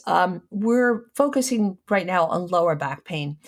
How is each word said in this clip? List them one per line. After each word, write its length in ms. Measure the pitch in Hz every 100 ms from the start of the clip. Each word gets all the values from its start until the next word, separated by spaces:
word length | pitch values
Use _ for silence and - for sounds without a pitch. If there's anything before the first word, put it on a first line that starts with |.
| -
um, 360 | 175 180 175 -
we're 540 | 208 220 247 247 226 -
focusing 600 | - 285 277 262 240 202 190 -
right 160 | 202 175
now 200 | 185 160
on 200 | 160 175
lower 280 | 180 170
back 300 | 151 143 139
pain. 320 | - 160 143 151